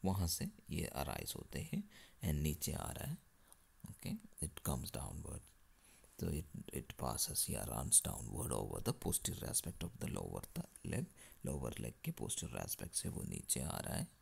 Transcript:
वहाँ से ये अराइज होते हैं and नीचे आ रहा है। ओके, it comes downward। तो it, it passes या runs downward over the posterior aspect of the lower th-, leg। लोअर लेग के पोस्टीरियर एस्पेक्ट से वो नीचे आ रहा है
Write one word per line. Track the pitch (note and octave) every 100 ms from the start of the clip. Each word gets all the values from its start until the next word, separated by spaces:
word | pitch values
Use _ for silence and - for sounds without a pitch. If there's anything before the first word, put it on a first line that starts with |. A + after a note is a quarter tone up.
वहाँ | F#2 F#2+ E2+
से | - - - -
ये | D#2+
अराइज | E2 - C#2 G1+ - -
होते | - -
हैं | D#3 F#3 G#3 - - -
and | -
नीचे | D2 D2+ D2+ -
आ | D#2 -
रहा | - -
है। | D#3+ - - - - - - -
ओके, | - - G#3+ - - -
it | - -
comes | C2+ -
downward। | - - D2 D2+ - - - - - - - - -
तो | E2+
it, | D#2+ - - -
it | - - -
passes | C2+ A1 - - -
या | - G1+
runs | A1 C2 -
downward | - - - - -
over | A1 G1+ G1+
the | - - -
posterior | - - -
aspect | - - - -
of | E2+ -
the | - A#1
lower | G1+ G1+ - -
th-, | - - -
leg। | - F3 - - - -
लोअर | C#2+ B1 -
लेग | A1+ -
के | -
पोस्टीरियर | E3 - - - G1+
एस्पेक्ट | G1+ - -
से | - -
वो | -
नीचे | G1+ G1+ - -
आ | C2 -
रहा | - -
है | E3+ -